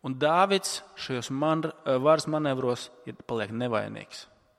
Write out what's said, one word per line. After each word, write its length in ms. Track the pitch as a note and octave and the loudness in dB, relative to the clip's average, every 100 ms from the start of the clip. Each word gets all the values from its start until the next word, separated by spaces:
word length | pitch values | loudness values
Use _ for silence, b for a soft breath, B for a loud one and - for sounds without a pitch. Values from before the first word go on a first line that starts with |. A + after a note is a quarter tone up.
| C#3 | -8
Un 80 | |
Dāvids 680 | C3 D3 E3+ G3 G3 - - - | 0 2 4 4 4 0 -8 -12
šajos 400 | - - B2+ A#2 | -12 -6 -4 -4
man-, 380 | C3+ D3+ D#3+ D#3 - C#3+ C3 | 0 2 2 0 -4 0 2
varas 320 | C#3+ D#3 D3+ | 6 4 2
manevros 640 | D#3 D3+ C3 C3 A#2+ - - - | -2 0 0 0 -2 -6 -16 -16
ir, 80 | - - | -16 -6
paliek 240 | A#2 G2+ | -4 -4
nevainīgs. 760 | A2+ B2 A2 G#2 G#2+ G2 - - _ _ | -4 0 0 -2 -10 -14 -18 -20 _ _